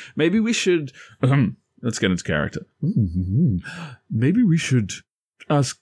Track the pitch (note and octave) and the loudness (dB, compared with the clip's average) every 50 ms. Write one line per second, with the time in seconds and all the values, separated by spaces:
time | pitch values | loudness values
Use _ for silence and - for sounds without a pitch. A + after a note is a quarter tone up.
0 | - - - - D3+ E3+ F3+ A3+ G#3+ A3+ A3+ - - F#3+ F3+ E3 D3 C3+ - - | -18 -10 -2 0 0 2 2 2 2 0 0 0 2 2 2 2 0 -4 -12 -18
1 | - - - _ - B2+ C3+ C#3+ B2 F#2 - - _ _ _ _ - A#2 - - | -20 -20 -6 _ 0 2 2 2 2 0 -2 -6 _ _ _ _ -8 -6 -4 -2
2 | A2+ F#2+ F2+ F2 - - E2+ D2+ D2 - - - - - _ _ - D#3 - - | 0 0 0 -2 -2 -2 -2 -2 -2 -4 -6 -10 -12 -14 _ _ -4 -2 0 0
3 | G#2 F2 E2 F2+ F2+ F#2 G2 B2+ F3+ C#3 F#2+ F2 - - E3 F3 E3+ D3 B2+ - | 0 0 0 -2 -2 0 2 2 2 2 2 -2 -4 -10 -14 -14 -14 -16 -18 -20
4 | _ - - A2 A#2+ C#3+ F3+ B3 B3 F#3 D#3+ E3 - - B2+ B2 G#2 F2+ - - | _ -6 -2 0 0 2 2 4 4 4 2 2 2 0 0 0 0 -2 -6 -12
5 | - _ _ _ _ _ _ _ - - D#3 C#3+ C3+ - - - | -16 _ _ _ _ _ _ _ -4 0 0 0 0 0 -4 -10